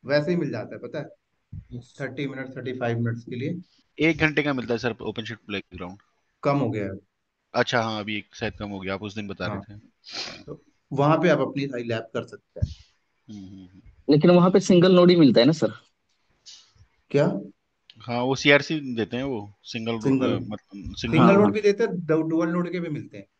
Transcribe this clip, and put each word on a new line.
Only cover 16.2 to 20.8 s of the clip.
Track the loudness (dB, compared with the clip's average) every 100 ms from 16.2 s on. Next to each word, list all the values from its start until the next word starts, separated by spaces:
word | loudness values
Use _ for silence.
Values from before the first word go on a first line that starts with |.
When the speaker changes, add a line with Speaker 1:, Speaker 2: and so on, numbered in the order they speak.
| _ _ -20 -20 _ _ _ _ _
Speaker 1:
क्या? | 0 2 -2 -10 _ _ _ _ _
Speaker 3:
हाँ, | -6 -2
वो | 0
सीआरसी | 0 4 4 4 -6 -6
देते | -4 -4 -4
हैं, |
वो | -6 -8 -10 -18
सिंगल | -14 -10 -6
रो-, | -2
Speaker 1:
सिंगल। | 0 2 2 -2
Speaker 3:
अ, |
मतलब | -4 -12
सिंगल | _ -16